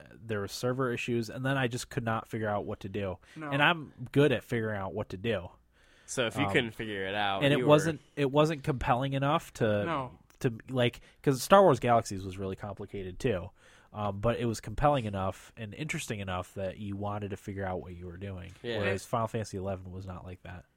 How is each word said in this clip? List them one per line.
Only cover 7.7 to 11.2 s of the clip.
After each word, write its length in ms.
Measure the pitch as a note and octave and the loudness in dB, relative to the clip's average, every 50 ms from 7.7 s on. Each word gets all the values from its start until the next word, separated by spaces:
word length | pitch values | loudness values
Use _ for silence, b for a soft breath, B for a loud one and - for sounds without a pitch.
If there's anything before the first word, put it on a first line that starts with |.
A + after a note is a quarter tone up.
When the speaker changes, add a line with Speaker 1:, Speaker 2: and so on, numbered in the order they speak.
| D3+ D3+ D3 E3 D3+ - - _ - | 8 8 6 2 -2 -4 -8 _ -4
Speaker 1:
it 160 | C#3+ C#3+ B2+ | 0 0 2
wasn't 320 | C#3 D3 D#3 D#3 E3 C3+ | 4 4 4 4 2 -2
compelling 520 | C#3 D#3+ C3+ A#2+ - D3 B2 A#2+ C3+ C#3 C#3 | -2 -2 -2 0 2 2 2 2 2 0 0
enough 380 | C3+ C#3 C#3+ D#3 E3 - - - | 0 0 2 0 0 -2 -4 -2
to, 300 | - B2 G#2+ G#2 G#2 G2+ | 0 2 2 2 2 0
Speaker 2:
No. 340 | E3+ D#3+ C#3 B2+ A#2+ - - _ _ - - | 0 -2 -4 -4 -6 -12 -18 _ _ -8 -2
Speaker 1:
to, 160 | - C3 A2+ G#2+ - B2 | -2 -2 -2 -2 -8 -4
like, 320 | C3 B2+ A#2+ A#2+ - - b b b b | 0 2 2 2 2 -2 b b b b